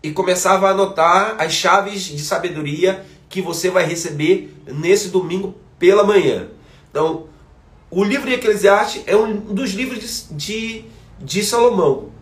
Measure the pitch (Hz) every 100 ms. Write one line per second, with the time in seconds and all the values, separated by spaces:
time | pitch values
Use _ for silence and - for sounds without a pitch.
0 | 151 156 185 180 185 190 190 190 190 -
1 | 165 180 214 220 160 - 180 190 196 202
2 | 180 147 151 170 175 151 143 151 185 190
3 | - - _ 190 185 165 180 180 156 170
4 | 165 143 156 196 - - - 143 170 196
5 | 196 180 160 185 196 - - _ 175 202
6 | 202 202 143 101 - - - - _ 147
7 | 160 165 - - - _ _ _ _ 175
8 | 202 277 262 247 214 202 196 208 - -
9 | - 208 220 208 196 208 254 190 254 240
10 | 175 - - 147 147 220 226 226 - -
11 | - - 135 185 208 240 240 196 151 131
12 | - -